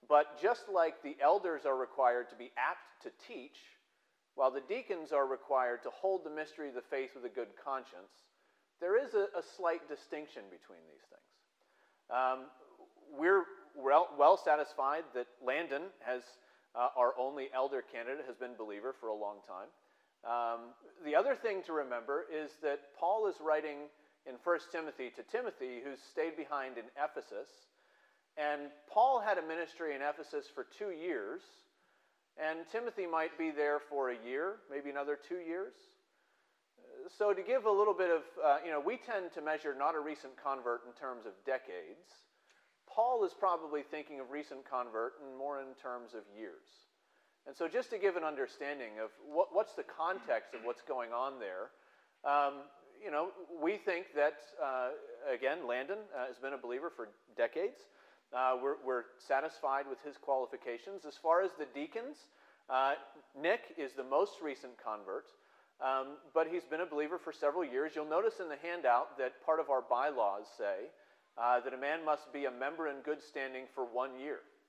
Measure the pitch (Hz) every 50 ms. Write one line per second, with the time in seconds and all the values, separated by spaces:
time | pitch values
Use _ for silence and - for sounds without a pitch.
0 | - 120 147 147 151 151 - - 165 208 240 233 - - 196 180 165 160 156 -
1 | - 147 147 - 175 175 175 202 185 180 165 143 - 143 135 131 127 120 - -
2 | 131 123 120 123 123 - - 107 120 123 _ 120 127 147 180 - - - - _
3 | - 127 - _ - - 240 160 123 - _ - - - - _ _ _ _ _
4 | _ _ _ _ _ _ _ - 135 131 127 139 135 131 196 254 254 - 202 170
5 | 156 147 156 143 139 131 135 127 - - 139 131 127 123 120 120 - 131 - -
6 | - 190 190 185 175 160 151 156 156 151 - - 156 143 127 123 120 - - 135
7 | 135 127 - 135 120 123 104 131 117 104 - - - 147 135 131 120 - - 90
8 | 95 104 _ _ _ _ _ _ _ _ _ _ _ _ _ _ 170 175 196 233
9 | 285 240 226 208 196 208 - 180 165 - - - 185 170 165 170 160 143 147 -
10 | - - - 151 151 139 - 135 101 98 90 85 - - 95 85 80 80 73 67
11 | - _ - - _ _ _ _ _ _ _ _ _ _ _ _ _ _ _ _
12 | _ _ 117 123 131 127 131 131 131 - - - - - - - - _ _ -
13 | - - 294 277 - 175 196 - 175 - - - - - _ 147 131 135 139 156
14 | 175 165 151 143 143 151 190 - - 165 151 151 147 - - - 135 135 147 160
15 | 170 147 - 127 123 - - _ 135 127 131 151 170 151 135 143 165 196 190 -
16 | - 120 127 123 123 - - - _ _ _ _ _ _ _ 117 123 127 - 131
17 | 123 120 131 123 127 135 143 147 131 135 - 131 131 139 139 131 127 - - 120
18 | 117 120 135 151 139 131 120 - 127 123 123 107 110 107 101 101 104 120 131 -
19 | - 110 107 107 104 101 104 101 98 - 95 92 101 131 _ _ _ _ _ _
20 | _ _ _ _ - 113 117 120 120 117 117 117 117 120 127 _ - - - -
21 | 349 302 - - 202 539 - - - 226 202 185 175 - 165 151 143 131 123 120
22 | 113 117 139 147 - - 165 156 156 139 - - - 147 139 143 - - - -
23 | - 175 196 220 220 202 190 - 156 160 151 151 147 156 147 143 147 147 _ _
24 | _ _ _ _ _ 143 127 120 - 175 175 160 165 - - 170 160 156 - -
25 | 131 123 - - 120 - - 226 254 226 - - 131 131 123 120 123 139 135 127
26 | - - - - 156 165 160 160 147 - 147 139 135 131 127 120 113 120 _ 139
27 | 147 156 - 143 113 - 104 101 135 - - - - _ _ _ _ _ _ _
28 | _ _ _ _ _ _ _ - 151 147 147 147 143 143 - - - - - 214
29 | 233 262 269 247 208 220 202 180 160 160 160 165 170 156 - - 170 156 143 135
30 | 139 147 147 - 156 - - 147 139 - - - 123 - - - 208 208 180 156
31 | 165 180 160 123 101 101 131 392 - - - - _ _ _ _ _ _ _ _
32 | _ _ _ _ _ _ _ - 156 156 160 165 170 - - 220 240 240 226 -
33 | 190 170 165 160 160 165 - - 160 160 151 143 151 147 147 147 143 - 147 139
34 | 135 127 123 117 113 120 127 139 160 185 208 220 - - 143 143 143 143 139 139
35 | 143 143 147 143 - - 175 180 170 165 170 180 196 233 - - - _ _ _
36 | _ _ _ _ _ _ _ _ _ _ _ _ _ _ _ _ - 127 131 127
37 | 131 180 - - 214 208 202 190 190 180 247 262 208 220 208 196 208 214 196 175
38 | 190 175 170 160 147 - - 175 160 151 139 151 175 170 156 147 143 175 240 240
39 | - - 233 202 185 170 - 170 151 151 156 151 - 151 139 127 139 151 160 156
40 | 147 156 156 147 - 135 131 - - 143 135 131 120 120 120 120 - 120 123 -
41 | 147 135 123 120 110 113 92 - _ 135 131 127 - 101 92 90 82 78 107 160
42 | - _ - - _ _ _ _ _ _ _ _ _ _ _ _ _ - - 220
43 | 226 247 254 233 208 180 - - - 190 175 165 160 151 147 151 135 - - 156
44 | 147 - 151 135 131 120 139 147 151 - 147 135 131 - 135 127 123 120 110 110
45 | 113 123 - - 147 135 131 131 135 143 143 139 135 135 131 - - 135 123 123
46 | 120 113 113 113 101 101 101 107 110 98 82 67 _ _ _ _ _ _ _ _
47 | _ _ _ _ _ _ _ _ _ 139 139 - 170 165 156 240 247 - 233 208
48 | 185 202 175 175 160 156 151 139 135 117 - - 147 143 147 143 127 110 107 110
49 | 110 110 - - - - 147 165 190 202 - 208 220 - - - 151 - - -
50 | 160 170 190 190 226 160 127 110 - - - 120 113 120 120 - - - 143 127
51 | 120 117 117 120 127 139 139 131 113 98 92 92 104 131 _ _ _ _ _ _
52 | _ _ _ _ _ 139 143 147 143 143 139 143 139 - - - - - - -
53 | 214 202 151 147 160 190 - - 180 160 175 165 151 165 208 202 - 208 180 170
54 | 190 - - 147 147 151 156 - - - - - 156 139 131 127 127 127 147 147
55 | 143 135 120 117 147 143 127 120 131 131 147 175 160 120 120 127 135 143 196 214
56 | 214 202 - 135 127 131 123 120 123 135 139 131 123 120 127 135 151 170 - -
57 | 117 104 - _ _ _ - - 120 113 - 156 180 220 262 - - - _ -
58 | - - - _ _ _ - 123 131 131 131 123 127 139 147 143 - 127 127 123
59 | 117 - - - - - 143 135 147 160 160 - - 139 135 139 139 139 135 -
60 | - 147 135 - - - 139 131 127 120 - 123 - 127 120 117 - 196 196 190
61 | 156 151 - - - 160 165 175 190 185 180 - 151 135 123 - - - - 226
62 | 233 269 302 - - _ _ _ - - - _ _ - 131 160 135 135 143 151
63 | - - - 156 139 _ _ 139 147 170 214 240 - - - - 147 131 123 135
64 | 127 131 139 147 190 202 - - 170 151 135 - - 127 123 - - 113 107 104
65 | 101 92 95 139 - - _ _ _ _ _ _ _ _ _ _ 135 131 131 135
66 | 131 139 143 151 - 156 _ 160 165 160 170 180 170 - 156 156 180 180 156 147
67 | 151 151 175 175 - 170 151 - - 147 143 180 175 139 120 131 147 160 156 160
68 | 151 156 156 170 214 226 214 - 185 165 147 135 - 170 175 175 147 127 120 120
69 | 143 - - 131 131 127 - - - - 160 160 156 135 139 131 123 - 123 120
70 | 135 151 147 127 113 101 98 104 107 - - - 113 101 98 92 110 151 - _
71 | - _ _ _ _ _ _ - 117 120 127 123 120 135 127 127 135 143 156 165
72 | 160 156 151 147 - - - 143 139 135 123 123 131 143 160 165 165 151 139 135
73 | - 147 151 143 - - - 147 135 135 131 127 131 123 - - 127 120 113 120
74 | 127 135 127 131 131 151 135 95 - - _ _ _